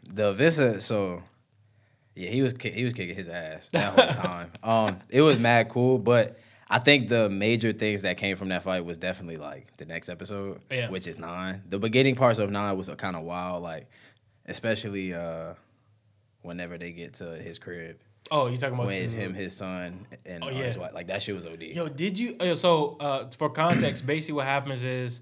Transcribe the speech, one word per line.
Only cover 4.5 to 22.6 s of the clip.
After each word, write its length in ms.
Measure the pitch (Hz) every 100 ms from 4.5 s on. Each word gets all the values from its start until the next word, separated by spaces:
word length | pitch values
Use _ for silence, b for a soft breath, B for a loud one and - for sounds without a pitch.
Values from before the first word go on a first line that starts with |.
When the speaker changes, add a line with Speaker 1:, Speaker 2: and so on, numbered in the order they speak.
| -
Speaker 1:
Um, 340 | 113 113 107 92 -
it 120 | 131
was 160 | 156 123
mad 300 | 117 120 113
cool, 280 | 123 127 127
but 380 | 104 120 107 B B B B
I 80 | 117
think 300 | 143 143 107
the 180 | 117 107
major 440 | 98 107 117 110
things 300 | - 107 101
that 140 | 92 87
came 200 | 98 92
from 120 | 95
that 140 | 90
fight 220 | 95 92 87
was 120 | 82
definitely, 380 | 90 92 87 80
like, 380 | 73 69 - -
the 80 | 76
next 220 | 82 -
episode, 520 | 87 92 101 98 - -
Speaker 2:
Yeah. 200 | 127 110
Speaker 1:
which 180 | 92 87
is 100 | -
nine. 460 | 82 90 92 95 -
The 120 | 98
beginning 360 | 110 127 135 123
parts 220 | 127 110
of 100 | 101
nine 260 | 101 104 95
was 100 | 92 73
kinda 220 | 95 85
wild, 420 | 82 90 90 90
like, 240 | 87 78 - b b b _ _ -
especially, 680 | - 113 104 107 98 92
uh, 400 | 85 85 82 82 82 b b b _ _ _ _ _
whenever 340 | 87 87 87 85
they 140 | 87
get 220 | 85 80 -
to 200 | 87 80
his 220 | 82 82
crib. 380 | 92 87 82 - _ _ -
Speaker 2:
Oh, 180 | 151 123
you 100 | 123
talking 180 | 135 123
about 120 | 113
Speaker 1:
When 160 | 95
it's 100 | 117
Speaker 2:
you 60 | 113
Speaker 1:
him, 140 | 95
his 220 | 95 92 -
son, 500 | 95 92 87 92 107 - -
and, 180 | 85
Speaker 2:
Oh, 40 | 135
Speaker 1:
uh, 40 |
Speaker 2:
yeah. 120 | 131 123
Speaker 1:
his 120 | 113
wife. 160 | 87
Like, 140 | - 87
that 140 | 98
shit 140 | 107 95
was 100 | 82
O 100 | 82
D. 180 | -
Speaker 2:
Yo, 160 | 170 156
did 280 | 135 196 185
you? 180 | 240 -
Uh, 160 | 180
so, 420 | 156